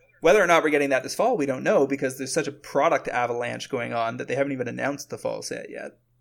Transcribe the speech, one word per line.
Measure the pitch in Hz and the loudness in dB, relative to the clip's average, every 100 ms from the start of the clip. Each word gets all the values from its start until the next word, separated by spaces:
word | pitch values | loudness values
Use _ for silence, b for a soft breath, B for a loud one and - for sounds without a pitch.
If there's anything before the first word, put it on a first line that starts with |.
| b b | b b
whether | 160 208 | 6 6
or | 180 | 6
not | 165 | 4
we're | 151 | 6
getting | 147 139 | 2 2
that | 131 | 0
this | 131 | -2
fall, | - 214 226 | 0 0 2
we | 139 | 0
don't | 131 | 0
know | 139 202 139 | 2 4 4
because | 139 135 131 | 2 -2 -4
there's | 127 | -4
such | - 143 | -4 -4
a | |
product | 135 - 147 156 147 - | -6 -4 0 2 2 -2
avalanche | 120 120 120 120 117 - | -2 -2 -2 -4 -8 -6
going | 127 120 | -6 -4
on | 120 113 123 | -4 -4 -4
that | 127 | -4
they | |
haven't | 120 139 | -2 -2
even | 135 120 | -2 -6
announced | 120 123 143 - | -4 -4 -6 -10
the | - | -8
fall | 117 110 | -6 -6
set | - - - | -8 -10 -10
yet. | - - - _ _ | -12 -14 -16 _ _